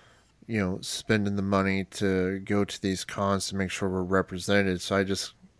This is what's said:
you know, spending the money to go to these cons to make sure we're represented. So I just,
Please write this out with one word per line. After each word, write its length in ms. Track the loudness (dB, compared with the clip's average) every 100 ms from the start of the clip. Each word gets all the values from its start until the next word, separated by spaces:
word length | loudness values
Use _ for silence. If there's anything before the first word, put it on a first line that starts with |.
| -20 _ _ _ -6
you 120 | -2
know, 200 | 0 -2
spending 560 | -6 -8 0 0 2 0
the 40 |
money 440 | 2 2 2 0 -4
to 480 | -2 0 2 0 -2
go 260 | -2 0 0
to 160 | -2
these 240 | -2 -2 -4
cons 420 | -2 0 0 -2
to 80 | -2
make 160 | -2
sure 160 | -2 -2
we're 140 | 0
represented. 760 | 2 0 0 -4 2 4 4 0
So 160 | 0 0
I 80 | 2
just, 260 | -2 -4 -12 -20